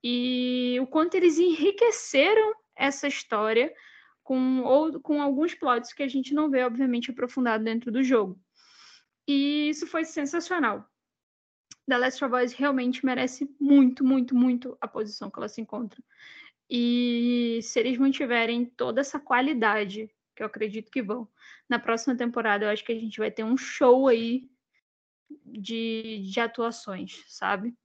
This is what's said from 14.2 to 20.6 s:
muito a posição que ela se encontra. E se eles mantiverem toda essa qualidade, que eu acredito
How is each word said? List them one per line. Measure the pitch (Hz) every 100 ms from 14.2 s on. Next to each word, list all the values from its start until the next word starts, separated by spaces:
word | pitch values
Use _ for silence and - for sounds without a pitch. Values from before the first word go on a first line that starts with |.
| 247
muito | 247 254 247 254 -
a | 220
posição | - 214 - 202
que | -
ela | 208
se | -
encontra. | 220 214 220 - - _ - - - _ _
E | 240 240 240 240 240 240 240 233 226
se | 226 -
eles | 233 247
mantiverem | 269 262 269 240 226 233 240
toda | - 247 226
essa | 277 285
qualidade, | - 247 269 269 214 214 208 208 220 _ _ -
que |
eu | 220
acredito | 208